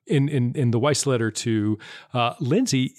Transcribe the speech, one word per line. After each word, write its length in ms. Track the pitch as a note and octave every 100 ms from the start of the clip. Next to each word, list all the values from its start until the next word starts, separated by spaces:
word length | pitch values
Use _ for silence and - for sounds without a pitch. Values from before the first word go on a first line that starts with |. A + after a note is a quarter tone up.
| -
in, 220 | D3+ C#3
in, 260 | D3 A#2+ D3
in 160 | A#2+
the 80 | A2+
Weiss 260 | C#3+ D3 C#3+
letter 260 | B2 A2
to, 460 | - A#2+ A2 G#2 G#2 - - -
uh, 200 | B2 A#2+ -
Lindsay 540 | B2+ F#3+ C4 C3 C3